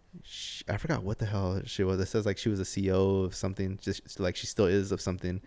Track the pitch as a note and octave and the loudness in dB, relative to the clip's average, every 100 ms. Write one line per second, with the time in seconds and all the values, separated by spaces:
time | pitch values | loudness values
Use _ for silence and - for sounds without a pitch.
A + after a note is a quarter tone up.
0 | _ F3+ - - - - - G2+ D#3+ A#2 | _ -20 -16 -12 -10 -8 -4 -4 -2 -2
1 | F#2+ A2 G#2+ G2+ F#2 F#2+ - - F#2 F#2+ | -2 -2 -2 0 0 -2 -2 0 2 2
2 | F#2+ A2+ G#2 F#2+ A2+ G2 F#2 - F#2+ F#2+ | 2 0 0 0 0 0 -2 0 2 4
3 | F#2+ G2 F#2 - F#2+ F#2 F#2+ F#2+ - F#2 | 4 4 0 -2 -4 -2 -4 -2 -4 -4
4 | - - F#2 - - - F#2+ G2 G2 F#2 | -6 -2 -2 -2 -2 4 6 4 2 -2
5 | F#2+ F2+ F2+ F#2+ | -2 -2 -4 -4